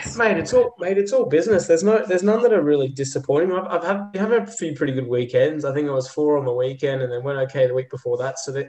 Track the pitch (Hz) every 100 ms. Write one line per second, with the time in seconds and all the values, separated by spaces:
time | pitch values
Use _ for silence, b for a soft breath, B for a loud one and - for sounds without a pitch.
0 | - 233 220 165 156 254 240 - 175 196
1 | 202 254 214 151 190 202 196 165 202 220
2 | - 180 202 226 240 202 147 147 131 131
3 | 139 143 - 143 185 180 196 175 170 202
4 | 202 190 208 233 202 - 165 139 143 131
5 | 120 123 120 123 147 156 143 139 147 135
6 | 127 - 151 147 127 123 127 135 139 135
7 | 127 123 139 139 131 139 127 127 131 131
8 | 123 120 135 - - 135